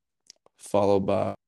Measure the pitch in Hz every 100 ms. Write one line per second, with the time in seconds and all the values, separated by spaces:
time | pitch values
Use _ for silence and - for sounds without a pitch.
0 | _ _ _ - _ _ - 104 101 101
1 | 98 98 101 101